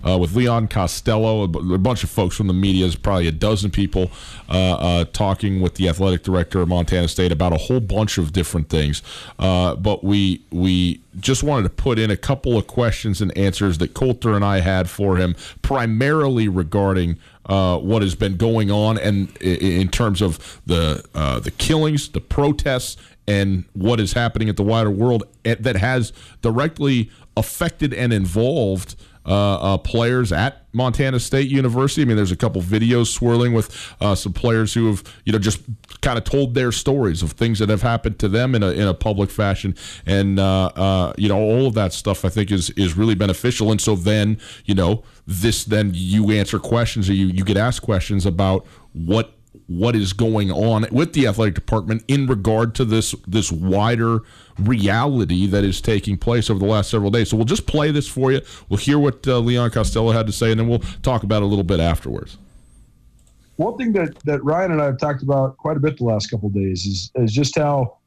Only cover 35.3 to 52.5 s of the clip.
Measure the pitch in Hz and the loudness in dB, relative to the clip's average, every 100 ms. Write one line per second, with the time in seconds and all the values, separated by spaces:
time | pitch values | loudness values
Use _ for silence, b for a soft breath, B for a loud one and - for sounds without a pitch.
35.3 | 110 101 101 - 110 - - - 117 - | 0 0 -2 -8 -16 -16 -6 -2 -2 0
36.3 | 139 135 120 127 113 - 139 110 82 85 | 0 0 0 0 -2 0 0 0 0 -4
37.3 | - 117 107 107 107 120 117 113 104 104 | -2 0 2 2 2 2 0 -2 -2 0
38.3 | 107 127 123 98 85 101 87 110 101 101 | 0 2 2 0 2 0 0 -2 0 -2
39.3 | - 101 95 98 87 B B - 98 98 | 0 -2 0 -4 -6 B B -2 0 2
40.3 | 98 95 95 92 - 95 95 90 - 101 | 2 2 2 0 0 0 2 0 0 0
41.3 | 98 107 117 135 113 95 - - 95 95 | 2 2 2 2 2 -2 -2 -4 -2 -2
42.3 | 95 98 101 85 - 95 82 113 98 101 | -2 0 0 -2 0 0 2 2 2 0
43.3 | 90 123 - 110 107 - 104 87 107 104 | 0 -2 0 0 0 0 0 0 2 0
44.3 | 110 B B - 98 87 110 b b - | -2 B B -2 0 2 0 b b -10
45.3 | 90 110 - - 107 104 87 90 104 104 | -2 0 -2 -2 0 0 -2 0 2 4
46.3 | 107 98 101 - 117 117 - 95 98 95 | 2 0 -4 -2 0 0 -2 0 2 2
47.3 | 92 95 98 117 123 - 98 - 101 98 | 0 0 2 2 -2 -2 -2 0 0 0
48.3 | 87 95 95 B B B - 82 107 - | 0 2 0 B B B -10 0 0 0
49.3 | _ _ - - 87 113 113 98 98 113 | _ _ -20 -10 -2 2 2 0 0 0
50.3 | 110 98 82 110 110 113 123 165 160 127 | 2 0 0 2 2 0 0 0 2 0
51.3 | 101 110 82 - 110 90 110 - 139 131 | 2 0 0 -2 -2 0 -4 0 0 2
52.3 | 117 98 | 0 2